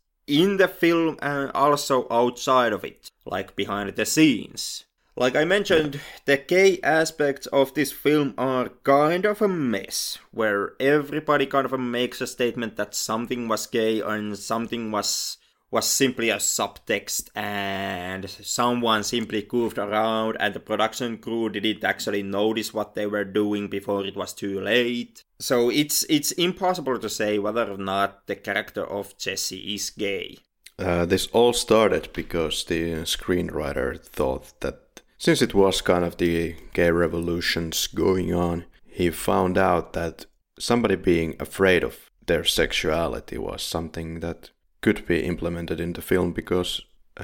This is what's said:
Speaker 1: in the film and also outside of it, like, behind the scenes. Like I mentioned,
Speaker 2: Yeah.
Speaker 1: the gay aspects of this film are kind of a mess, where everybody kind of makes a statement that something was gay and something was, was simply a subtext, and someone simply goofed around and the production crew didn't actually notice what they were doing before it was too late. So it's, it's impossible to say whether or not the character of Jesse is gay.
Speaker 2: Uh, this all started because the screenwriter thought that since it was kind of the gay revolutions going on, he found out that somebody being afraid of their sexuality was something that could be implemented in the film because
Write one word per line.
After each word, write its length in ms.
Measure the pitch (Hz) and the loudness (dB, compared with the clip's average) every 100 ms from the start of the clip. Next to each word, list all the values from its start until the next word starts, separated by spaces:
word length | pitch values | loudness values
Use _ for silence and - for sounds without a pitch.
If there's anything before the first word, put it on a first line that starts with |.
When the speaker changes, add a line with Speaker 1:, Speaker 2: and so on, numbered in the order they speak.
| _ _ - | _ _ 0
Speaker 1:
in 300 | 143 190 196 | 4 4 4
the 100 | 175 | 2
film 480 | - 170 170 165 147 | 2 2 4 0 -2
and 280 | 143 143 139 | -4 -4 -2
also 540 | - 143 147 - 131 - | 2 4 4 2 0 2
outside 600 | 117 123 123 - 131 120 | 2 2 0 2 4 4
of 120 | 98 | 0
it, 260 | - - - _ | -6 -14 -20 _
like, 320 | - 92 95 - | -8 -6 -6 -6
behind 380 | 101 101 101 - | -4 -4 -4 -2
the 80 | 107 | 0
scenes. 800 | 156 156 110 - - - - - _ _ - | 4 4 4 -4 -10 -10 -10 -16 _ _ 0
Like 180 | 127 | 2
I 100 | 139 | 2
mentioned, 520 | 160 202 196 165 151 143 | 2 2 4 2 2 -4
Speaker 2:
Yeah. 40 | - - - | -12 -6 0
Speaker 1:
the 100 | 139 | 0
gay 420 | - 180 196 185 | 4 6 6 4
aspects 600 | - 156 160 - 143 139 - | 2 2 2 0 0 -2 0
of 260 | 139 135 | 2 4
this 160 | 151 139 | 2 -2
film 440 | - 143 151 139 - | 0 2 4 2 -2
are 300 | 131 127 113 - | -2 0 -2 -2
kind 400 | - 139 151 175 208 | 4 6 6 2 0
of 160 | 208 | 2
a 60 | 208 | 2
mess, 680 | 180 131 101 - - - - _ | 2 0 0 -4 -6 -6 -8 _
where 440 | 107 107 101 95 - | -2 0 0 -2 0
everybody 680 | 135 151 139 147 147 143 139 | 2 4 2 -4 0 2 2
kind 200 | 139 131 | 0 0
of 140 | 127 | -2
makes 400 | 123 120 123 - | -2 -2 -2 -4
a 60 | 120 | -6
statement 500 | - 120 123 113 104 | -2 -2 0 -4 -4
that 180 | 104 | -6
something 540 | - - 113 120 123 117 | -6 -4 -4 -4 -4 -2
was 180 | 107 - | -2 -2
gay 340 | 117 110 110 | 0 2 0
and 380 | 101 107 104 101 | -2 -4 -4 -8
something 540 | - 113 117 120 110 | -4 -4 -4 -6 -4
was, 460 | 107 101 - - - _ _ - | -2 -2 -4 -6 -10 _ _ -4
was 140 | 117 - | -2 0
simply 420 | - 131 123 113 | 2 2 2 0
a 60 | 101 | 0
subtext, 960 | - - 101 - - 101 - - - | 0 -2 -4 -6 -4 -4 -4 -8 -8
and 960 | 107 104 101 98 98 98 92 90 95 92 | -8 -6 -4 -4 -4 -4 -6 -8 -8 -10
someone 720 | - 104 - 123 123 117 107 | -12 -6 0 0 2 2 2
simply 400 | 101 120 110 110 | 0 -4 -2 -4
goofed 360 | 101 123 113 - | -2 0 0 -2
around 580 | 101 107 110 110 110 - | -2 0 0 0 -2 -2
and 160 | 104 | -2
the 60 | 98 | -4
production 580 | - 107 110 - 123 110 | -4 0 0 -2 -6 -6
crew 300 | 110 117 113 | -6 -2 -2
didn't 340 | 101 107 101 | -2 -2 -2
actually 400 | 98 98 - 104 | -2 -2 -4 -4
notice 500 | 98 98 107 110 104 | -2 0 0 0 -4
what 220 | 107 104 | -6 -6
they 120 | - 104 | -4 -4
were 160 | 104 | -2
doing 420 | 98 101 104 104 101 | -2 0 0 0 -4
before 400 | 98 - 101 98 | -6 -4 -4 -4
it 80 | |
was 180 | 98 92 | -8 -10
too 280 | - 101 98 | -8 -6 -4
late. 640 | 98 120 120 120 117 - - - | 0 2 2 -2 -6 -14 -20 -8
So 280 | - 123 120 | 0 2 4
it's, 360 | 131 147 - - | 2 2 0 2
it's 220 | 151 147 | 0 0
impossible 640 | - 175 175 185 180 135 117 | 0 -2 0 -2 -2 -2 -2
to 80 | 107 | -4
say 320 | - 107 104 | -2 0 0
whether 280 | 104 110 107 | 0 -2 -2
or 40 | 98 | -4
not 500 | 95 98 98 - - | -2 0 0 -4 -10
the 80 | 101 | -8
character 480 | - 101 104 - | -4 -4 -4 -6
of 340 | 87 101 98 - | -6 -6 -8 -10
Jesse 560 | - 95 - 95 - | -8 -6 -6 -8 -8
is 160 | 101 - | -8 -8
gay. 480 | - 101 98 85 - _ _ - - | -4 -4 -4 -8 -16 _ _ -16 -6
Speaker 2:
Uh, 260 | 92 87 87 | 0 0 2
this 200 | 95 - | 0 2
all 200 | 113 120 | 4 4
started 560 | 117 - 110 107 82 - | 4 4 6 6 2 -4
because 520 | - 78 85 78 - | -10 -4 -2 -2 -2
the 380 | - 82 82 80 | -2 -2 -2 -4
screenwriter 960 | 80 - - 90 85 71 73 65 64 - | -4 -4 0 0 0 -4 -4 -2 -4 -6
thought 520 | - - 69 65 - - | -8 -2 -2 -2 -8 -8
that 240 | 69 - _ - _ - | -8 -8 _ -20 _ -4
since 220 | - 147 | 2 2
it 100 | 117 | 4
was 260 | 101 98 90 | 4 4 4
kind 240 | - 87 | 2 2
of 120 | 87 - | 0 0
the 360 | 85 85 82 80 - | 0 0 -2 -6 -6
gay 180 | - 85 | 2 4
revolutions 960 | 85 85 85 85 85 - - 82 - - | 4 2 0 -2 -2 -2 -2 -4 -4 -4
going 440 | - 92 95 87 | 0 2 2 0
on, 320 | 87 87 87 - _ - | 0 0 -2 -8 _ -12
he 240 | - 87 | -2 -2
found 480 | 82 - 98 92 92 | 0 0 2 2 2
out 340 | 92 87 - | 4 2 -2
that 340 | 85 85 - - _ _ - | -6 -6 -8 -18 _ _ -8
somebody 340 | - 120 117 | 0 2 2
being 400 | 95 92 85 82 - | 2 4 2 2 -4
afraid 420 | 76 - 95 87 | -6 2 4 4
of 260 | 64 - - _ - | 2 -6 -20 _ 0
their 180 | 82 | 0
sexuality 920 | - - 76 - 82 80 82 55 - - | 2 0 0 0 0 0 0 -4 -8 -8
was 240 | 50 - | -8 -8
something 580 | - 82 80 82 82 82 | -6 -6 -6 -8 -10 -8
that 300 | 85 82 - _ _ _ | -8 -8 -14 _ _ _
could 240 | - 104 - | 2 2 2
be 180 | - | 0
implemented 560 | - 85 85 85 85 82 | 0 -2 -4 -4 -6 -4
in 120 | 85 | -4
the 80 | 85 | -6
film 300 | - 95 90 | 0 2 2
because 500 | 82 - 90 85 - - _ _ - | -2 -2 -2 -2 -6 -12 _ _ -10